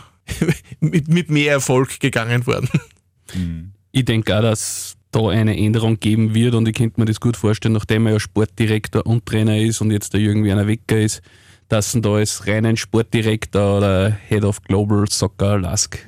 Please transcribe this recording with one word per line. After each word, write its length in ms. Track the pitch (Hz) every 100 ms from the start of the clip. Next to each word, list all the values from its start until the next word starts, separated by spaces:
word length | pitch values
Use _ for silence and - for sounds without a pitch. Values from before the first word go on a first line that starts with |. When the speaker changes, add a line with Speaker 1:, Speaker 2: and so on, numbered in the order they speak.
| - _ - -
Speaker 1:
<laughs> 400 | 165 - - -
mit, 280 | 156 165 151
mit 220 | 170 170
mehr 220 | 151 147
Erfolg 480 | 143 - 127 131 -
gegangen 460 | 135 120 113 120 123
worden. 220 | 113 127 - - _ _ _ -
Speaker 2:
Mhm. 380 | 92 87 82 87 101 _
Speaker 3:
Ich 120 | 131
denk 260 | 123 113 110
auch, 120 | 98
dass 540 | 113 107 - - - - _
da 180 | - 113
eine 280 | 95 110 101
Änderung 420 | 107 113 110 110
geben 360 | 107 110 110
wird 200 | 110 120
und 140 | 117 110
ich 60 |
könnte 260 | 107 117 -
mir 60 | 110
das 120 | 107
gut 160 | 123 113
vorstellen, 340 | 107 107 113
nachdem 340 | 110 - 110 113
er 60 |
ja 60 | 107
Sportdirektor 840 | - - 107 - 110 107 - 107 -
und 180 | 117
Trainer 340 | - 107 110 107
ist 220 | 113 113
und 100 | 107
jetzt 220 | 104 -
der 80 | 98
Jürgen 240 | 104 104
Werner 220 | 107 98 104
weg 240 | 110 -
ist, 300 | 110 107 - - - - - -
dass 240 | 110 104
ihn 80 | 123
da 120 | 107 104
als 300 | 107 - -
reinen 300 | 107 113 113
Sportdirektor 1000 | - 113 113 117 110 107 - 95 101 101
oder 320 | 101 92 98 107 -
Head 160 | 107
of 160 | 101 98
Global 420 | - 98 104 104 104
Soccer 500 | - 95 - 98 104
Lask 400 | 87 101 - -